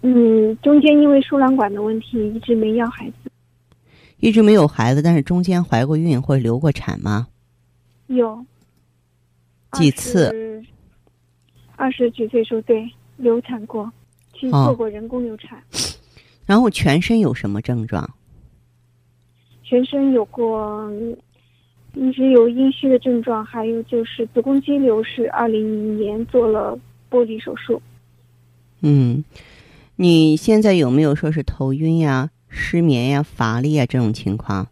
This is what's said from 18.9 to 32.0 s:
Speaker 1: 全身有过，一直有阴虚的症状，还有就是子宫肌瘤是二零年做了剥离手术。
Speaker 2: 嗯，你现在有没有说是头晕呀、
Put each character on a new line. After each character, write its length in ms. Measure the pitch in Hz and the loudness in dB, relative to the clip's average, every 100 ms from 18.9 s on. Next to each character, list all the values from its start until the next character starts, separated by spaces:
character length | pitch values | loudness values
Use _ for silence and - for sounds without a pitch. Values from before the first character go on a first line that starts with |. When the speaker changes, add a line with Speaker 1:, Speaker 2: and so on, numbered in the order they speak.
| _ _ _ _ _ _ _ | _ _ _ _ _ _ _
Speaker 1:
全 220 | - 247 | -2 -2
身 280 | 254 285 277 | 0 0 0
有 120 | 254 208 | 0 -2
过， 680 | - 226 220 214 208 214 208 233 - _ _ _ _ _ _ _ | -4 -4 -4 -6 -8 -10 -10 -10 -12 _ _ _ _ _ _ _
一 180 | 277 262 | -4 -4
直 180 | 254 262 | 0 4
有 160 | 247 233 | 6 6
阴 240 | 240 269 | 4 0
虚 180 | - 269 | 0 0
的 100 | 254 | 2
症 240 | 254 240 | 2 -2
状， 220 | 226 220 | -2 -6
还 200 | 220 233 | -6 -8
有 180 | 220 226 | -6 -6
就 200 | 226 240 | -4 -4
是 220 | 226 - 226 | -6 -8 -4
子 80 | 247 | -4
宫 180 | 247 277 | 0 -2
肌 180 | 269 285 | 0 0
瘤 240 | 269 220 | 2 0
是 260 | 226 - 226 | -2 -4 -4
二 180 | - 233 | -2 -2
零 480 | 214 214 214 214 214 | 0 -2 -4 -4 -4
年 260 | 208 214 233 | -4 -6 -2
做 200 | 254 226 | 0 2
了 320 | 214 208 233 _ _ _ | 0 -4 -8 _ _ _
剥 140 | 247 | 0
离 160 | 226 220 | 0 -4
手 160 | - - | -10 -12
术。 240 | - 233 - _ _ _ _ _ _ _ _ _ | -6 -6 -6 _ _ _ _ _ _ _ _ _
Speaker 2:
嗯， 420 | 156 143 123 123 151 - - - _ - _ - | 2 2 2 -2 -8 -18 -20 -20 _ -20 _ 0
你 400 | 180 165 156 156 | 4 6 4 2
现 240 | - 214 | 2 2
在 140 | 214 | 4
有 160 | 185 131 | 2 2
没 100 | 131 | 2
有 140 | 156 | 2
说 180 | 147 156 | 0 -2
是 100 | 156 | -4
头 300 | 135 - 135 | -6 -6 -4
晕 260 | 135 160 | -2 -2
呀、 320 | 165 | 0